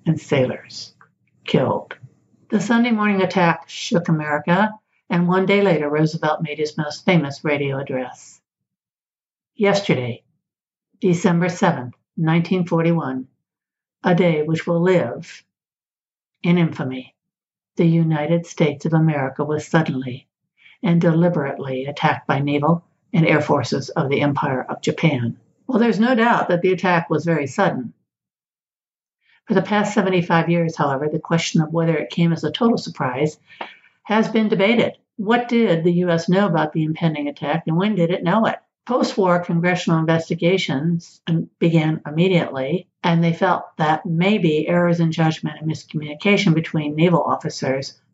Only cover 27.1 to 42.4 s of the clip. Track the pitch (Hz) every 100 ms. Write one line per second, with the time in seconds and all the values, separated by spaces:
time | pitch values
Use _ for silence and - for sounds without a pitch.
27.1 | 156 165 160 139 - 190 139 117 - _
28.1 | _ _ _ _ _ _ _ _ _ _
29.1 | _ _ _ - 190 - 208 202 - 185
30.1 | 180 170 170 160 170 165 - 147 135 151
31.1 | 160 - 165 - - 156 165 165 156 -
32.1 | - 170 160 156 - 233 202 - - 135
33.1 | 127 151 - _ - - - _ _ -
34.1 | 214 214 233 214 190 196 233 - - _
35.1 | - 196 240 240 240 220 165 170 175 180
36.1 | 165 165 185 202 160 156 165 156 156 170
37.1 | 151 147 143 147 156 - 160 208 196 165
38.1 | 185 170 208 208 - _ _ - 247 254
39.1 | - 185 175 175 170 175 180 - 160 160
40.1 | 165 165 165 170 190 - 135 165 170 -
41.1 | - - 165 - - 170 165 156 156 147
42.1 | 151 185 170